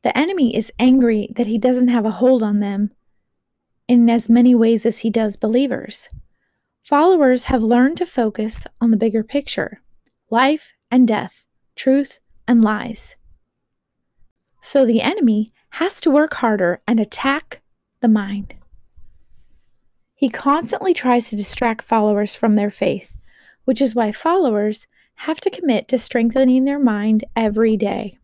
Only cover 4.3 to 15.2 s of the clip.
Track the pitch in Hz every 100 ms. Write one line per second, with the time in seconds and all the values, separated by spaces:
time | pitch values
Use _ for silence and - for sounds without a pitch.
4.3 | 233 247 247 226 226 240 226 226 214 220
5.3 | 202 214 240 277 220 - - - - -
6.3 | _ _ _ _ _ _ 285 330 359 269
7.3 | 254 - 247 220 240 262 339 349 - 220
8.3 | 208 214 - - _ 233 220 233 220 220
9.3 | 285 277 - - - _ _ _ _ _
10.3 | 226 269 302 - _ _ 254 233 - -
11.3 | _ _ _ _ - - 277 277 - _
12.3 | - - 233 220 208 - - - - _
13.3 | _ _ _ _ _ _ _ _ _ _
14.3 | _ _ _ - 285 247 226 - 403